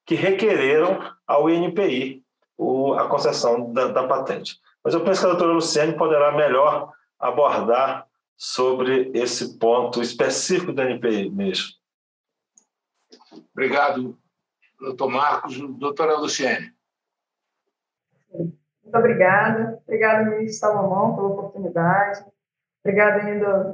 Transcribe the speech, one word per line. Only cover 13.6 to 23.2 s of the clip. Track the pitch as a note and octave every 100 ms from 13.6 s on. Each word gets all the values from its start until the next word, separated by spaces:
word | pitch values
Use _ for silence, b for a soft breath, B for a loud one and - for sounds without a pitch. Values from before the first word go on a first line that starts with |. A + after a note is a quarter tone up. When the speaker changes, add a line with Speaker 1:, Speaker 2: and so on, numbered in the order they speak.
| C3 C#3 C#3+ B2+ B2+ - _ _ _ _ _ _
Speaker 2:
doutor | C3+ B2+ B2+
Marcos. | B2+ C#3+ - D3+ B2+ C#3+ A#2+
Doutora | C#3+ C#3+ D#3 D3+
Luciane. | D3 - B2+ G#2+ - _ _ _ _ _ _ _ _ _ _ _ _ _ _ _ _
Speaker 3:
Muito | E3+ E3+ - _ _ - A#3
obrigada. | A#3 F#3 F#3 G3 A3 A3 A3+ - -
Obrigada, | A3 G#3+ A3 G#3+
ministro | G#3+ A3 -
Salomão, | G#3+ G3+ F#3+ F#3+ - -
pela | G3
oportunidade. | G3+ G3 G3+ F3+ E3+ E3+ G3 G3+ G3+ - _ _ _ _ _
Obrigada | G3+ G3+ G#3 G3+